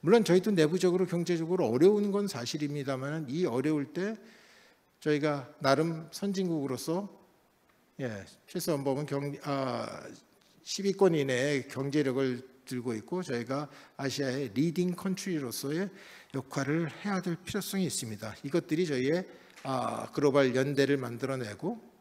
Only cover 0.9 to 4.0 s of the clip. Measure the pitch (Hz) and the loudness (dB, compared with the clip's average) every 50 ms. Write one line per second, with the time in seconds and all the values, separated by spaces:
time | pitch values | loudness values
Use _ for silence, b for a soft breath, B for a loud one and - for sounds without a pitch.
0.9 | 175 185 185 175 175 175 170 170 175 165 165 160 180 180 165 113 113 127 151 190 | 4 4 0 0 0 -2 0 0 0 -2 0 -2 0 0 2 2 4 8 8 8
1.9 | 208 208 208 208 190 202 202 190 - 120 120 123 - 156 147 147 143 147 139 127 | 8 6 2 0 0 0 -2 -2 -4 -6 -6 -6 -4 -4 -4 -4 -4 -4 -4 -4
2.9 | 139 131 139 143 151 165 156 120 127 165 185 156 117 127 135 151 156 151 143 135 | -4 -4 -4 -6 -6 -6 -6 -4 -2 -2 0 0 0 0 0 0 0 0 -2 -4
3.9 | - 165 | -4 -4